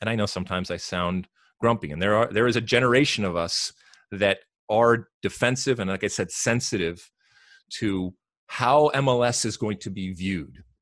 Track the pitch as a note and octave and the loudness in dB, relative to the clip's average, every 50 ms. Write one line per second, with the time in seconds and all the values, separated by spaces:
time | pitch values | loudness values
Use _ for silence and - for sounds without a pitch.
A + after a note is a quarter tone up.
0 | G#2 A2 A#2 A2 G#2 G2+ - F#2 F#2 F2+ F#2+ F#2 F#2 - F2+ F#2 - - - F2+ | -4 -2 0 0 0 -2 -2 -4 -6 -4 -4 -4 -4 -4 -6 -8 -6 -6 -4 -2
1 | F2+ F2 F2+ F#2 F2 - _ _ _ _ _ - - A#2 A#2+ A2 - D2 D2 D#2+ | -2 0 -2 -2 -4 -6 _ _ _ _ _ -2 0 2 2 0 -2 -8 -6 -2
2 | F2+ G2+ G#2+ G#2+ A#2 B2 F#2+ G#2+ A#2 B2 A2+ A#2+ A#2 G#2+ - A#2+ B2+ B2 A#2+ C3 | 0 2 4 4 2 2 2 2 2 2 2 0 0 2 2 4 4 6 4 4
3 | D3 C#3 - - G#2 F#2 E2+ E2+ E2+ E2+ - - - - - _ _ _ _ _ | 4 2 0 -2 -2 -2 -2 -2 -2 -2 -2 -4 -4 -6 -8 _ _ _ _ _
4 | _ - - F#2+ G2+ G2 G2 - _ _ _ _ _ - A2 A2 A#2 A#2 A#2 A#2 | _ -12 -4 0 0 0 0 0 _ _ _ _ _ 0 2 4 6 6 4 4
5 | - _ _ _ - G2 - - - A#2+ B2+ B2+ - C#3 B2+ A2+ G2 F#2 F#2+ F#2+ | 0 _ _ _ -6 -6 -2 0 0 0 0 0 0 -2 0 0 0 -2 -2 -2
6 | - G2+ - - G2 E2+ - - - B2 A#2 A#2+ A#2+ - - G#2 F2 E2 F2 F2 | -2 -4 -2 -2 -6 -4 -4 -4 -2 0 0 0 -2 -2 -4 -2 -2 -2 -4 -8
7 | - - _ _ _ _ _ _ _ _ - _ _ - - - A2+ G#2 G2 F#2+ | -14 -20 _ _ _ _ _ _ _ _ -20 _ _ -16 -10 -6 -4 -2 -2 -2
8 | F#2 F2+ F2+ _ _ _ _ _ _ - - - B2 A#2+ C3+ D3 D3+ D3+ D3 C3+ | -4 -6 -8 _ _ _ _ _ _ -12 -6 -2 2 4 6 6 6 4 2 2
9 | C#3 C3+ B2+ A#2+ A#2+ A#2+ A#2 - - A#2 G#2+ - - G#2+ G#2 G2 - G#2+ F#2+ G2+ | 2 2 2 2 2 2 0 0 -2 -4 -4 -4 -4 -4 -4 -6 -8 -10 -8 -8
10 | F#2+ F#2 F#2+ E2+ F#2 F#2+ G2 F2 D2 - - - - _ _ _ | -8 -8 -8 -6 -6 -4 -4 -4 -6 -8 -14 -20 -20 _ _ _